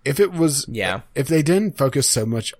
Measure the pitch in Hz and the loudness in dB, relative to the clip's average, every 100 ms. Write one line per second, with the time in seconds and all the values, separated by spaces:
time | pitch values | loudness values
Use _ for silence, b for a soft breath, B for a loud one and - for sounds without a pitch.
0 | 139 143 196 175 160 139 - 113 92 95 | -4 0 2 2 0 0 -4 -4 -2 -2
1 | - - 135 160 147 190 214 - 135 139 | -6 -4 0 2 4 2 0 0 0 0
2 | 127 123 110 113 107 - | 0 0 -2 -2 -6 -10